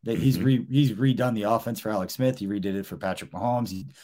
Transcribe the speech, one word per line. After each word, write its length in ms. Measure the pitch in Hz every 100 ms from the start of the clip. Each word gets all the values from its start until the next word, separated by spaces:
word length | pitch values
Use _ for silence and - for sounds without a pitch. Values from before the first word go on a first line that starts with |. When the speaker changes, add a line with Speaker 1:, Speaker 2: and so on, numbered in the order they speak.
Speaker 1:
That 140 | 117 113
he's 180 | 135 147
Speaker 2:
Mm-hmm. 80 |
Speaker 1:
re-, 220 | 135 127 -
he's 220 | 135 139
redone 420 | 104 135 123 123
the 100 | 113
offense 360 | 104 113 117 110
for 80 | 110
Alex 240 | 107 92
Smith. 240 | - 131 127
He 80 | 98
redid 280 | 101 98
it 100 | 98
for 140 | 95 92
Patrick 320 | 95 92 -
Mahomes. 400 | 90 117 123 110
He, 160 | 92 - -